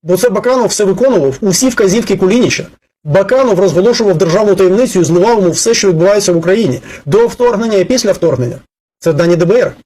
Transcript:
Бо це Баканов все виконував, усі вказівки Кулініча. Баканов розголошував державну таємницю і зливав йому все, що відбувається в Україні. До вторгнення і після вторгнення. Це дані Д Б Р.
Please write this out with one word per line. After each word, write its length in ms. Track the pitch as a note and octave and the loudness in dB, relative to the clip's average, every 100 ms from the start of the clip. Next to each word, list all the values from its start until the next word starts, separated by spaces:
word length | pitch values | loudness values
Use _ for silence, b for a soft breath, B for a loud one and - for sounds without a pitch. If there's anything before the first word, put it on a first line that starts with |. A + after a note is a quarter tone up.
Бо 140 | D#3+ F3+ | -2 0
це 140 | G3 | 0
Баканов 360 | F#3+ A#3+ B3+ G#3+ | 0 -2 0 -2
все 180 | - | -2
виконував, 540 | G3+ F#3+ C4 A3 C3+ C3 | -2 0 0 2 0 -2
усі 280 | G#3 F3+ C4 | -2 0 0
вказівки 480 | A#3+ G3 G#3 A#3 F#3+ | 0 0 0 -2 -2
Кулініча. 500 | F#3 A#3 F#3 - - _ _ _ | 0 2 0 -2 -10 _ _ _
Баканов 540 | D3+ D3 F#3+ B3+ C4 F3+ | -2 0 2 0 0 2
розголошував 600 | F#3+ D#3+ G3+ A#3+ G#3+ E3 | 0 2 0 0 0 0
державну 360 | F3+ F3 G#3+ | 0 0 2
таємницю 460 | G3 F#3 F#3+ B3+ F#3+ | 2 2 2 0 0
і 40 | |
зливав 340 | D#3 E3+ G3+ A3+ | 0 2 2 2
йому 120 | F3+ | 0
все, 240 | D#3 A3+ | -2 -2
що 140 | A#3 G3+ | 0 0
відбувається 440 | D#3+ F3+ G#3 G3 | 2 2 0 0
в 40 | E3+ | -2
Україні. 460 | E3 G3+ G3+ A#2+ B B | 0 0 0 -4 B B
До 220 | - F#3+ A#3 | -2 0 0
вторгнення 520 | A3+ A#3+ G#3 A3+ G#3 | 0 -2 0 -2 -2
і 60 | |
після 280 | F3 B3+ G#3 | 0 -2 0
вторгнення. 440 | F#3 E3 C3 B2 - _ _ _ _ | 0 -2 -2 -4 -8 _ _ _ _
Це 140 | - | -4
дані 240 | D3+ E3+ F3 | 0 2 2
Д 80 | |
Б 100 | E3+ | 2
Р. 180 | A3+ G3+ - | 2 0 -6